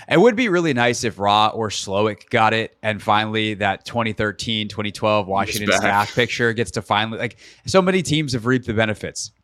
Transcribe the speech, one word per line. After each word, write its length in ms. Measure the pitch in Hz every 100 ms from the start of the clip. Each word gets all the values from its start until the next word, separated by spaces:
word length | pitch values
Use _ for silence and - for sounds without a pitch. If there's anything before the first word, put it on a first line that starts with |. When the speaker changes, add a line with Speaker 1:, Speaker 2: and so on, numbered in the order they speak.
| -
Speaker 1:
It 100 | 151
would 140 | 226
be 140 | 220 247
really 260 | 175 165
nice 300 | 123 120 120
if 160 | 120 90
Ra 320 | 101 104 107
or 140 | 107 110
Slowick 600 | - - 98 107 101 -
got 220 | 117 110
it. 240 | 113 110 _
And 180 | 110 104
finally, 540 | 110 104 110 110 107
that 300 | 98 101 98
twenty 280 | - 117 113
thirteen, 540 | 104 104 95 117 110 104
twenty 240 | 104 104
twelve 380 | - 107 107 92
Washington 400 | 98 101 113 104
Speaker 2:
He's 120 | 95
back. 20 | 104 101 104
Speaker 1:
staff 60 | -
picture 360 | 117 - 117
gets 200 | 110 113
to 100 | -
finally, 340 | - 104 110 107
like, 160 | 117 - - -
so 160 | 123 196
many 220 | 185 190
teams 300 | 156 151 147
have 120 | 120
reaped 220 | 113 127 127
the 80 |
benefits. 560 | 107 110 104 82 - - _